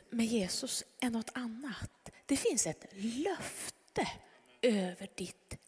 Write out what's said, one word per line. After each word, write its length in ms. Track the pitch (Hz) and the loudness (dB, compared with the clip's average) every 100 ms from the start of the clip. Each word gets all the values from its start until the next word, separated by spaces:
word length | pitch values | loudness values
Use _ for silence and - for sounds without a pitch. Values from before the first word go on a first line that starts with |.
| - | -4
med 160 | 240 226 | 0 2
Jesus 580 | 233 180 - 262 - - - | 4 2 0 -2 -2 -4 -4
är 100 | 240 | -2
något 200 | 226 226 | 0 -2
annat. 760 | 240 247 226 277 190 - - - - - | -6 -6 -6 -8 -6 -8 -10 -20 -18 0
Det 100 | 277 | 2
finns 300 | 466 269 165 | 4 4 2
ett 200 | 156 - | -2 -10
löfte 1120 | 196 214 233 370 320 - - - - _ - 302 - - - - - | -4 -2 0 0 0 -4 -6 -8 -10 _ -2 -2 -4 -14 -20 -20 2
över 460 | 247 208 180 180 190 | 4 4 2 -2 -10
ditt 440 | - 175 - _ - | -8 -8 -8 _ -14